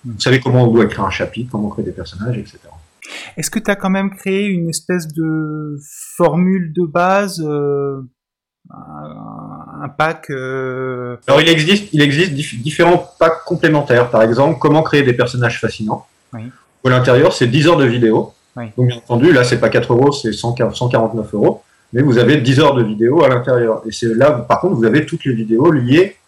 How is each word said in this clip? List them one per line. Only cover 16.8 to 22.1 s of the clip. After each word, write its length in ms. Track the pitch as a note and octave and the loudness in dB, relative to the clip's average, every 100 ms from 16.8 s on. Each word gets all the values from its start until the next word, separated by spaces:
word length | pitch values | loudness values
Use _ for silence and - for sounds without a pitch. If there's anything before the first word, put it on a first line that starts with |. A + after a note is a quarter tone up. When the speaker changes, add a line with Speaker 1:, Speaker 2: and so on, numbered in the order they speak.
| B2+ | 0
Speaker 2:
À 40 | |
l'intérieur, 440 | B2+ B2+ B2+ E3 | 2 4 4 4
c'est 140 | - B2 | 2 0
dix 200 | C#3+ D3+ | 4 4
heures 100 | D#3+ | 4
de 80 | C3 | 2
vidéo. 480 | A#2+ A2+ A#2+ G#3 _ _ C3 | 2 2 2 -2 _ _ -14
Speaker 1:
Oui. 100 | A2+ A#2 | -10 0
Speaker 2:
Donc, 100 | B2 | 0
bien 100 | A#2+ | -2
entendu, 360 | - A#2+ D#3 | -2 2 4
là, 100 | C#3 | 4
c'est 160 | B2 B2 | 4 2
pas 100 | A2+ | 2
quatre 220 | B2 - | 0 2
euros, 180 | A#2+ C#3 | 2 2
c'est 200 | C#3 A2+ | 0 -6
cent 200 | G#2 A#2+ | -4 -6
quarante, 220 | B2 A2 - | -2 -4 -2
cent 120 | B2 | -2
quarante-neuf 460 | B2 A2+ A#2 G#2 | 0 -2 -4 -6
euros. 300 | G#2+ D3 G#3 _ _ _ | 0 0 -2 _ _ _
Mais 80 | A#2+ | 0
vous 160 | D3 | 2